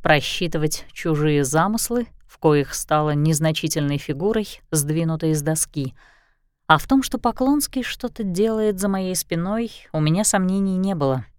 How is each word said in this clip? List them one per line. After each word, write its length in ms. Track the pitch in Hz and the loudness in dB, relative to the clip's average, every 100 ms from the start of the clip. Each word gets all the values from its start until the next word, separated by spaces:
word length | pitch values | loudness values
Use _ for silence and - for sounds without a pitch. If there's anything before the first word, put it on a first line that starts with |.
Просчитывать 800 | - 151 - - 175 160 151 - - | 4 2 2 -4 -4 0 -2 -2 -10
чужие 500 | - 175 151 151 147 | -8 -2 2 2 2
замыслы, 640 | 135 151 185 220 - 240 233 - - | 2 2 2 0 -2 -4 -4 -12 -20
в 120 | - | 0
коих 360 | 160 147 135 | 4 4 2
стала 400 | - - 151 151 | -6 0 0 2
незначительной 840 | 147 156 156 160 156 165 156 143 143 | 2 2 2 0 0 -2 -2 -2 -2
фигурой, 640 | - 139 190 226 208 - - | -4 -4 -2 -2 -4 -12 -4
сдвинутой 640 | 156 147 156 165 160 160 | -2 0 0 0 0 0
с 60 | 156 | 0
доски. 540 | 147 160 - 151 131 - - _ _ _ _ _ - | 0 -2 -4 -4 -6 -10 -20 _ _ _ _ _ 4
А 100 | 156 | 4
в 100 | - | 4
том, 160 | 269 | 0
что 160 | - 254 | 2 -2
Поклонский 640 | 240 220 262 294 - 262 | -2 0 2 2 0 -6
что-то 420 | 240 - 247 - | -6 -6 -8 -6
делает 540 | 202 180 220 220 214 190 | -4 0 0 2 0 0
за 100 | 202 | -2
моей 280 | 190 185 185 | 0 -2 -4
спиной, 540 | - 165 180 220 233 - - | -4 -4 -2 -4 -4 -10 -8
у 80 | 156 | 0
меня 220 | 151 170 | 2 2
сомнений 520 | 214 202 185 196 196 185 | 2 2 2 0 0 0
не 180 | 190 | 0
было. 300 | 180 139 131 110 | 0 0 0 -4